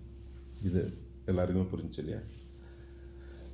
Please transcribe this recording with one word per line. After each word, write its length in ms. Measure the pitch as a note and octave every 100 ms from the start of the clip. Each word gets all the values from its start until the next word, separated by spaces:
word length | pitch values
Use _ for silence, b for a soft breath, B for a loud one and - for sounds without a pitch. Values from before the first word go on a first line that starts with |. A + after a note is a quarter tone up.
| - - - - - -
இது 300 | G2 F2+ - - - - -
எல்லாருக்குமே 420 | F2+ F2+ F#2 F#2
புரிஞ்சு 300 | E2 E2 -
இல்லையா? 220 | D2+ - - - - - B B B B B B B B B